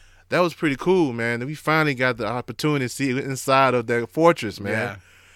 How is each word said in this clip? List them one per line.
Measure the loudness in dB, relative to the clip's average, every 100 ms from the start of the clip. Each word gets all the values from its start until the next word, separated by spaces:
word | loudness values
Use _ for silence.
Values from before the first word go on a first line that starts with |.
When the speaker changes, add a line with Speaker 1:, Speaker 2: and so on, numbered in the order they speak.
| -20 _ _
Speaker 1:
that | 0
was | 0
pretty | 0 -4 -2
cool, | 0 2 2
man. | 0 -2 -2 -6
We | -6
finally | 0 2 2 2
got | 0 0
the | -4
opportunity | -4 -8 -4 -2 0 -2
to |
see | -2 -2
inside | -2 -4 -6 2 4 6 2
of | 0
that | -2 -2
fortress, | 4 4 4 -2 -6
man. | -4
Speaker 2:
Yeah. | -4 -4 -8 -18 -20 -20